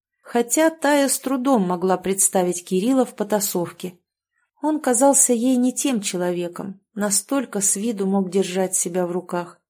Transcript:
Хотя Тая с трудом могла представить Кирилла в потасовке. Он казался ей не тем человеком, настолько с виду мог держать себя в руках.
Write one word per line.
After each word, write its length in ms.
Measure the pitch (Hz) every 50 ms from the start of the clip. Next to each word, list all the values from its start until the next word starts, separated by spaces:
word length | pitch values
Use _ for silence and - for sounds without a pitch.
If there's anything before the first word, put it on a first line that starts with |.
| _ _ _ _
Хотя 480 | _ - - 240 233 240 - 311 320 320
Тая 380 | 320 - - 285 294 285 277 262
с 100 | - -
трудом 440 | - 262 269 262 247 277 269 220
могла 360 | 185 180 180 175 175 190 185 -
представить 680 | - 185 196 196 - - - 190 180 180 180 - -
Кирилла 400 | - 185 185 196 247 269 262 240
в 100 | - -
потасовке. 840 | - 208 202 214 208 202 - - 180 170 165 - - - 180 - _ _ _ _ _ _ _ _ _ _ _ _ _
Он 180 | - 302 311 294
казался 540 | 302 262 247 220 277 277 269 269 - - 247
ей 220 | 220 233 262 262
не 180 | 247 247 254 240
тем 260 | - - 285 254 208
человеком, 800 | 196 - - 175 180 180 175 175 175 170 175 - 196 196 190 - _ _ _
настолько 680 | 202 208 208 196 - - - 269 277 240 - - 202
с 160 | 190 - -
виду 300 | 196 208 240 226 196 196
мог 240 | 190 196 196 190 180
держать 440 | 170 196 185 175 180 190 190 185 185
себя 320 | - - 185 170 185 180
в 60 | 170
руках. 480 | 175 180 175 - 185 175 175 175 - _ _